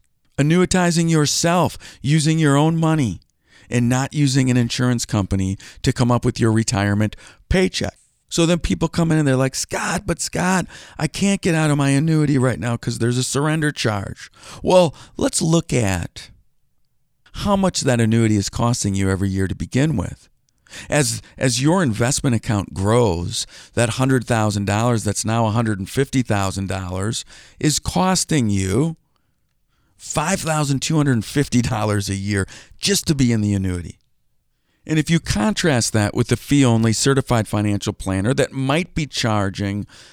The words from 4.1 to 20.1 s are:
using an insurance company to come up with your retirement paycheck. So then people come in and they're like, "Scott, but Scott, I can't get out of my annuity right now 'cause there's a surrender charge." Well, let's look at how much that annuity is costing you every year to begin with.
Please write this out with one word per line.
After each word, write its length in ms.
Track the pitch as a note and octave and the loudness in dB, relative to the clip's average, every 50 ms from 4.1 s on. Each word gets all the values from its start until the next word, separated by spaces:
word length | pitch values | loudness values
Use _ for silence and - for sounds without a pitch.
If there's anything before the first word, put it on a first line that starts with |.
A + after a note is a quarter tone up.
| - | -2
using 360 | C3 D3 C3+ B2+ C#3 C3 B2+ | 0 0 2 2 2 2 2
an 80 | B2 B2 | 4 2
insurance 480 | A#2+ A#2 - - C3 B2 B2 A#2 - | 2 0 0 -2 -2 0 0 -2 -4
company 520 | - - G#2+ F#2+ - - F#2+ F#2+ F#2+ F#2+ - - - - - | -2 -2 -2 -2 0 -2 -2 -2 -2 -4 -6 -8 -18 -14 -4
to 120 | - C#3 B2+ | -2 -2 2
come 180 | - B2 A#2 | 2 2 2
up 140 | B2 A#2+ - | 2 2 2
with 160 | B2+ A#2 - | 0 -2 0
your 100 | A2+ A2+ | 0 2
retirement 640 | A2 A2 A2 - - G2 G2+ G2+ G2+ G#2 G#2 F2 - - - - - _ _ - | 2 2 0 0 -2 0 0 0 2 0 0 -2 -2 -8 -20 -20 -20 _ _ 0
paycheck. 500 | - F#3 F#3+ F#3 - - - G3 - _ _ _ _ _ _ - | 0 2 2 0 -2 -4 -6 -6 -8 _ _ _ _ _ _ -8
So 180 | - - E3+ | -2 0 2
then 140 | E3 F3+ E3 | 2 2 0
people 300 | - - F#3+ E3+ - D#3+ | 0 -2 -2 -2 -2 -2
come 200 | - - E3+ E3 | 0 0 0 2
in 80 | D#3+ D#3 | 2 2
and 80 | D3+ | 2
they're 120 | C#3 C3 B2+ | 2 2 2
like, 180 | C3+ C3+ - | 0 -2 -2
"Scott, 480 | - - - - - - - E3+ - G#3 | -6 -8 -6 -6 -6 -4 -4 -4 -4 -4
but 140 | F3 E3+ - | -4 -6 -6
Scott, 460 | - - - D#3 E3 F#3 F#3+ F#3 E3 - - - - - - - | -6 -6 -4 -4 -2 0 0 -2 -2 -4 -10 -20 -20 -20 -10 -6
I 100 | C#3+ D#3 | -6 -6
can't 340 | - - G3 G3+ G3 G3 | -4 -2 0 0 0 0
get 140 | - G3 E3 | 0 0 0
out 160 | D#3+ D#3 D3+ | 2 2 2
of 60 | D3 D3 | 2 2
my 140 | C#3 C#3 | 2 2
annuity 460 | C#3 C#3 D#3 D#3+ D#3+ D#3 D3+ C#3+ D3 C3+ | 2 2 2 2 2 2 2 2 2 2
right 220 | B2 C3 A2 - | 2 0 0 -2
now 160 | F2+ A#2+ A#2 | -4 -4 -4
'cause 220 | A2+ - - A#2 A#2+ | -4 -4 -6 -4 -2
there's 220 | A#2 A#2 B2 B2 | -2 0 0 0
a 40 | B2+ | -2
surrender 480 | - - C#3 C#3+ D#3 D#3 D#3+ D3+ D3+ | -2 -2 -2 0 0 0 0 -2 -2
charge." 580 | C#3+ - - A#2 G#2+ G2+ G2 - - - - - _ - - - - - | -4 -2 -2 -2 -2 -2 -6 -8 -12 -14 -16 -20 _ -20 -20 -20 -16 -8
Well, 320 | - - F3 F#3 F3+ D3+ - - - - - | 0 4 6 6 6 4 0 -6 -18 -16 -6
let's 260 | - - C#4 - - | -2 -2 -2 0 0
look 300 | - D#3+ E3 E3+ D#3+ - | 0 2 2 2 0 0
at 600 | - B2 A2+ G2 F#2+ F2 - - - - - - - _ _ _ _ _ _ _ _ _ _ _ _ _ _ _ _ _ _ - | 0 0 0 0 0 -2 -4 -8 -12 -18 -20 -20 -20 _ _ _ _ _ _ _ _ _ _ _ _ _ _ _ _ _ _ -18
how 240 | - - - G3+ G3+ | -12 -6 -2 0 0
much 260 | G3 F#3+ F3+ - - | 2 2 0 0 0
that 200 | - C3+ B2 A#2 | 0 2 4 4
annuity 340 | A2+ A2 A2 A#2 A2+ A2 G#2+ | 4 4 4 4 4 4 4
is 140 | G#2 F#2+ - | 2 0 -2
costing 440 | - - A#2+ A#2 A#2 - - G#2+ G2 | -2 -2 0 0 0 0 0 -2 0
you 160 | G2 G2 F#2+ | 0 2 0
every 200 | F#2+ F2+ G2 G2 | 0 0 0 -2
year 180 | F#2+ F#2+ F#2+ F#2+ | 0 0 -2 -2
to 80 | F#2+ | -4
begin 400 | - E2+ - - B2+ C#3+ D#3+ D3 | -6 -8 -4 0 0 0 2 0
with. 320 | G#2+ F2+ - | -2 -4 -6